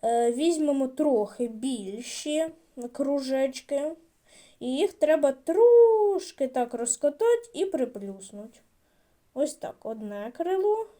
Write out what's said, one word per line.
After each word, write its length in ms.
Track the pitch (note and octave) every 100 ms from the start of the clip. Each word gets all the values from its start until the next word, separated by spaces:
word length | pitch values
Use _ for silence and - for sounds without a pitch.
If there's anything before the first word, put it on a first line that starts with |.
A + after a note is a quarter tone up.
е, 300 | A3+ A#3 A#3+
візьмемо 560 | A#3+ E4 D#4+ D4+ C#4 C4
трохи 600 | C4 D4+ A#3+ G3+ - A#3+
більші 960 | A3 C4 A#3+ F#3+ G#3+ B3 - D4+ D4+ D#4+ D#4+ _ - A#3+
кружечки. 1040 | - C#4 C#4+ C4 C4+ C4+ C4 - C#4 D4+ D#4+ _ _ _ - - -
І 160 | B3 C4
їх 160 | G4+
треба 400 | - D4+ D#4+ C#4+
трошки 1160 | C4 - F4+ A#4+ A#4 A#4 A4 G#4 F#4 - - C4
так 260 | C4 A#3+
розкатати 760 | A#3 A#3+ - D4 D4 A4+ A#4 -
і 140 | F#4+ F#4+
приплюснути. 920 | F#4+ B3+ G#3 G3 F#3+ F#3+ G3+ A3 - _ _ _ _ _ _ _
Ось 200 | B3+ D4
так, 320 | - - - -
одне 460 | A3+ G#3 G3+ A3 -
крило 500 | E4+ F#4+ G#4 G#4+ A4 _